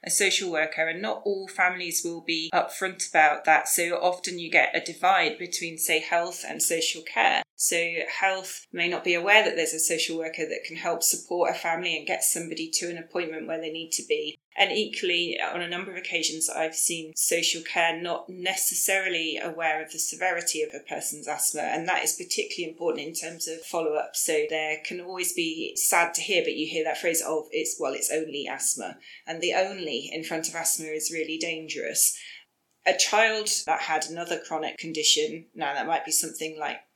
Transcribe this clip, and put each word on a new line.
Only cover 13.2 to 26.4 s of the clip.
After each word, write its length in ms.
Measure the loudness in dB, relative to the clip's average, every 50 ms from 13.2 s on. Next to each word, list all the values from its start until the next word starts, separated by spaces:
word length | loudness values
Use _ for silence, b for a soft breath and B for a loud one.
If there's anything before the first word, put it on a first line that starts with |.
| -4 -2 -4 -8 -6
where 140 | -4 -4 -4
they 100 | -4 -6
need 200 | -6 -8 -6 -4
to 120 | -4 -6 0
be. 320 | 0 0 0 0 -4 -8 -10 _ _ _
And 140 | 2 2 4
equally, 680 | 4 0 0 0 -2 -2 0 2 2 2 0 0 -2 -2
on 200 | -2 -2 -2 -4
a 60 | -4
number 240 | -4 -4 -6 -6 -6
of 60 | -8
occasions, 520 | -10 -8 -4 -4 -2 -2 -2 -2 -2 -4 -2
I've 260 | 0 -2 -2 -2 0
seen 360 | -2 -2 -2 -2 -4 -6 -8 -4
social 460 | -2 0 2 2 2 2 0 0 -2
care 400 | -4 -4 0 2 2 2 2 0
not 280 | -2 -4 -4 -4 -6 -10
necessarily 1080 | -12 -4 -2 -2 0 0 0 0 0 0 2 2 2 2 2 0 0 0 -2 -2 -2
aware 460 | -4 -4 -6 -4 0 0 0 0 0 -4
of 80 | -8
the 80 | -4 -4
severity 640 | -4 -4 -2 -2 0 0 0 0 -2 -2 -2 -2
of 120 | -2 -4 -4
a 60 | -12
person's 480 | -10 -8 -8 -6 -4 -6 -8 -6 -6
asthma, 340 | -6 -2 0 0 0 0 0
and 260 | -2 0 -2 -2 0 0
that 140 | 0 2 2
is 100 | 0 -2
particularly 580 | -2 -4 -4 -2 -2 -2 -4 -4 -6 -6 -6
important 340 | -6 -2 0 0 0 0 -4
in 80 | -6 -6
terms 360 | -6 -6 -6 -8 -8 -6 -6
of 160 | -6 -8 -8
follow-up. 500 | -4 -2 0 0 2 2 0 0 -2 -2
So 300 | -2 0 2 2 2 2 2
there 280 | 0 -2 0 0 -2 -4 -4
can 160 | -8 -8 -8
always 320 | -8 -8 -6 -4 -2 -2 0
be, 420 | 0 0 0 0 -2 -6 -4 -2
sad 380 | 0 2 4 6 6 4 4 2
to 80 | -4
hear, 200 | 0 2 2 4